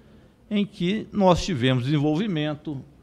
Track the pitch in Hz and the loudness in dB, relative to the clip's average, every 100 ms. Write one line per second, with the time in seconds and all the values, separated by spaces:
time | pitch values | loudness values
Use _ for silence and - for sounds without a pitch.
0 | - - - _ - 208 208 - 175 214 | -20 -20 -20 _ -6 -2 -2 -2 -2 -2
1 | - 208 190 170 - 139 127 127 123 151 | -4 2 4 4 2 0 2 2 2 0
2 | 151 151 220 160 151 147 - 139 - - | 2 0 -2 -2 -4 -6 -10 -12 -12 -20